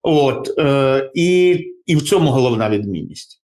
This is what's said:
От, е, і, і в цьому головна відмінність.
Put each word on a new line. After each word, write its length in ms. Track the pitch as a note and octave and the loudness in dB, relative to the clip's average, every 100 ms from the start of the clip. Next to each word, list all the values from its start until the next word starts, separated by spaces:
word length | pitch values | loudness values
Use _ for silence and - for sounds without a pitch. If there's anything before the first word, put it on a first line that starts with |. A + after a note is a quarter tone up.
От, 560 | - D3+ C3+ C#3+ - - | 0 2 2 -2 -6 -2
е, 520 | D3 C#3 C3+ C3+ C3+ | 0 2 2 0 -2
і, 360 | F3 E3+ F3+ F3+ F3 - - - | -2 0 2 2 0 -4 -10 -2
і 100 | D#3 | -2
в 60 | |
цьому 300 | D3 G3 D#3 | 2 0 2
головна 380 | C3 B2 A2+ G#2+ | 2 0 0 -2
відмінність. 760 | G#2 G#2 F2+ - - - _ _ | -2 -4 -8 -10 -14 -20 _ _